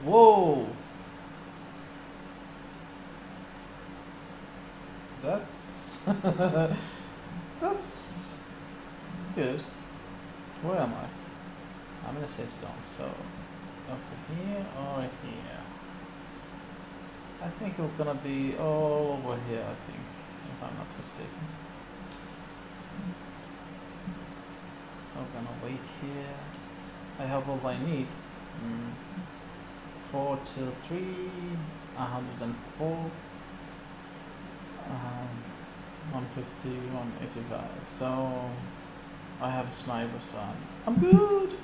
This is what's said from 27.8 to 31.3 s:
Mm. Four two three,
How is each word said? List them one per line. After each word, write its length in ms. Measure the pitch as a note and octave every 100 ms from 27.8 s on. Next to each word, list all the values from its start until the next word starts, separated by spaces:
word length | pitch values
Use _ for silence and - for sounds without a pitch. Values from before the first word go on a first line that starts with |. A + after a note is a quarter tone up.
| D3 D3+ C3
Mm. 840 | - - - - - A#2 A#2 A#2+ - - F#3+ F3+ - - - - - - - -
Four 260 | C#3 C#3 C3+
two 280 | - C3 B2+ -
three, 480 | - E3+ F#3 F#3 F3+